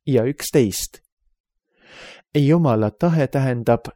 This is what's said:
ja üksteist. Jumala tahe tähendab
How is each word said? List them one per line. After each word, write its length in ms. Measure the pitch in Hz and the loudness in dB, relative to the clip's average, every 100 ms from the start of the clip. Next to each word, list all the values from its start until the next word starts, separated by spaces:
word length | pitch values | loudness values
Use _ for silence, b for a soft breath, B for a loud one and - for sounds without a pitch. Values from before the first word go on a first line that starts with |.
| 151 | -2
ja 180 | 127 | 0
üksteist. 800 | 127 143 - 151 107 - - - _ _ _ _ _ _ _ B B B B B _ | 0 -6 -2 0 0 -2 -10 -14 _ _ _ _ _ _ _ B B B B B _
Jumala 560 | 147 139 170 151 110 107 | 0 2 2 2 2 0
tahe 360 | - 170 160 131 | -2 0 0 0
tähendab 640 | 139 131 120 113 117 - | -2 -2 -2 0 -2 -2